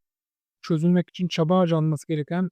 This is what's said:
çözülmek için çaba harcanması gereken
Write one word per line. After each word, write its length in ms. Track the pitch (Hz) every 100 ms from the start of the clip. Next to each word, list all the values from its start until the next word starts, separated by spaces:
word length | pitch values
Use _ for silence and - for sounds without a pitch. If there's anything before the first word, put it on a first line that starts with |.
| _ _ _ _ _ _
çözülmek 480 | - 160 170 180 -
için 180 | - 180
çaba 300 | - 160 185
harcanması 480 | 175 165 156 147 -
gereken 400 | 156 143 175 185